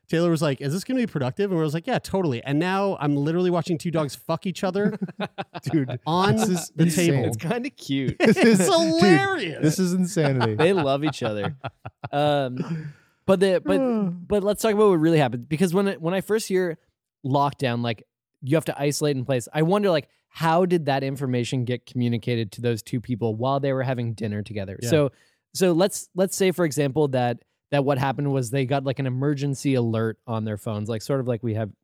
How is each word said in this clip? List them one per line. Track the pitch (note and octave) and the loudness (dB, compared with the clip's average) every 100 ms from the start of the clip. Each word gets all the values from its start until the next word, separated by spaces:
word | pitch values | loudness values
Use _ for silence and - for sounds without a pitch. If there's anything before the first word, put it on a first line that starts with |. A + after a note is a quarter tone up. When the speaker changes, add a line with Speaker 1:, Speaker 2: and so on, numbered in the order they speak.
| - | -4
Speaker 1:
Taylor | D#3+ E3+ | 0 2
was | E3 | 2
like, | D#3 C3 | 0 -2
"Is | C#3+ | -4
this | F3 | -6
gonna | - C4 | -4 -2
be | A3+ | -2
productive?" | D#3+ B2+ C3 G3+ | -2 -4 -2 -2
And | F3 | 0
I | |
was | D#3 | 0
like, | D#3+ E3 | -2 -2
"Yeah, | G#3+ | -4
totally." | - G3 F3 A#2 | -2 -2 0 -2
And | - C#3+ | -2 -2
now | F3+ F#3+ G3 F#3 | 0 0 0 -2
I'm | D3 C#3+ | -2 0
literally | D3 E3+ F3+ | 0 0 2
watching | F3 D#3+ E3 | 0 -2 -4
two | E3+ | -2
dogs | D#3+ D3 - | -2 -2 -6
fuck | - D#3+ G3 | -6 -6 -4
each | E3+ F#3+ | -4 -2
other | F#3+ G#3 G#3 F#3 - G#3 | 0 -2 -2 -8 -8 -10
Speaker 2:
<laughs> | - - E3+ - | -8 -12 -10 -2
Dude, | E3 C3 B2+ - | -2 0 -4 -2
Speaker 1:
on | F3 G3 A3 | 2 2 2
Speaker 2:
this | A3 | 2
is | F3+ - D3+ | -2 -2 0
Speaker 1:
the | |
Speaker 2:
insane. | E3+ F3 E3+ | 2 4 2
Speaker 1:
table. | C#3 A#2 | 2 0
Speaker 3:
It's | A2 | -2
kinda | E3 A#3+ C4 | -4 -4 -6
cute. | - - C#3 C3 - | -10 -4 -2 -2 0
Speaker 2:
<laughs> | |
This | C#4 F4 | 2 4
is | C4 G3+ | 6 6
Speaker 1:
It's | F3+ | 4
Speaker 2:
dude, | E4 E4 E4 | 4 4 4
Speaker 1:
hilarious. | - - G4 F#4 F3+ A#2+ | 6 6 4 -2 -4 0
Speaker 2:
this | D3+ D#3+ | 0 2
is | F#3 | 0
insanity. | F#3 F3+ E3+ D3 C3 A#2 G#2+ | 0 -2 0 0 2 0 2
Speaker 3:
They | D#3+ | 2
love | G3 C#3+ C#3 D3+ | 2 2 0 -2
each | C3+ | -4
other. | A#2 G#2+ G2+ C#3 - - - - - | -4 -4 -6 -6 -12 -14 -20 -14 -6
Um, | C#3+ D3 C#3+ C3 B2+ - E3 D3 - _ _ - | 0 0 0 -2 -6 -8 -8 -10 -16 _ _ 0
but | F#3+ | 2
the, | F#3+ F3 | 4 2
Speaker 2:
<sighs> | - | 2
Speaker 3:
but, | C#4+ B3+ A3+ F#3+ F3 F3 | 0 2 0 -2 -4 -2
but | G#3 | 0
let's | G3 G#3 | 0 0
talk | A3+ | 2
about | G#3 G#3+ | 4 6
what | F3 | 6
really | D#3 D#3+ | 6 4
happened, | C3 B2 A#2+ | 2 -2 -4
because | D#3 F#3 | 0 2
when | F3+ G3 | 2 0
it, | F#3 | -2
when | E3 | -4
I | F#3+ | -2
first | - G#3+ - | 0 -2 0
hear | F#3 F3+ D#3+ _ _ _ _ C3 | 0 0 -4 _ _ _ _ -2
lockdown, | C#3+ C#3+ - B2+ A#2+ | 2 0 0 -2 0
like, | A#2+ A2+ - _ _ _ | -2 -4 -10 _ _ _
you | C3 D#3 | -2 0
have | D#3 | 0
to | - | -2
isolate | D3 C#3+ D3+ C#3 | -2 0 -2 -2
in | |
place, | B2 C3 - | -2 -4 -2
I | D3+ | 0
wonder, | D#3+ G3+ G3+ | 2 2 2
like, | D#3 - _ _ | 0 -2 _ _
how | - D#3+ E3 F#3 | -4 2 4 4
did | F3 C#3+ | 2 0
that | C3+ | -2
information | C3+ C3+ C#3 B2 A#2+ C3 | -2 -4 -2 -2 0 -2
get | A#2+ B2 - | -2 -4 -6
communicated | B2+ A#2+ A#2 - A#2+ A2 | -2 0 0 -2 -2 -4
to | - | -4
those | A#2+ A2+ | -2 -2
two | - B2+ | -4 -6
people | G#2 A2+ A2+ A2 | -4 -2 -2 -2
while | B2+ C#3 | -2 0
they | C#3 | 0
were | C3 | -2
having | B2+ B2 A#2 G#2+ | -2 -2 -4 -4
dinner | A2 G#2 | -4 -6
together? | G#2 G#2 F#2+ F#2+ | -6 -8 -8 -6
Speaker 1:
Yeah. | B2 | 0
Speaker 3:
So, | D3+ C#3+ - _ _ _ | 2 2 -4 _ _ _
so | - F3+ | 0 2
let's, | E3 G3+ - - F3 | 4 2 -2 -8 -2
let's | F#3+ - | -2 2
say, | F#3+ | 0
for | F3+ E3+ | 2 0
example, | C#3 C#3+ C#3+ D3 | 0 0 0 0
that, | B2+ A#2+ B2 _ _ - | 2 0 -2 _ _ -2
that | C#3+ C3+ | 0 2
what | C3+ | 0
happened | C3+ C3+ C#3+ | 0 -2 0
was | C3+ A#2 | 0 -2
they | C3+ B2+ | -2 0
got, | C#3 | -2
like, | C3+ C3 | -2 -4
an | C3+ | -2
emergency | B2+ C#3 C#3 C#3+ C3+ C#3+ B2+ | -2 -2 -2 -2 -2 0 2
alert | A#2 A2+ A2+ G#2+ - | 2 0 -2 -4 -6
on | A2+ A2 | -4 -4
their | G#2 | -6
phones, | - G#2 G#2+ | -6 -6 -4
like, | A2 | -6
sort | - C#3 | -4 -2
of | B2 | -2
like | A#2 | -4
we | A#2 G#2+ | -2 -4
have, | G#2+ - | -4 -10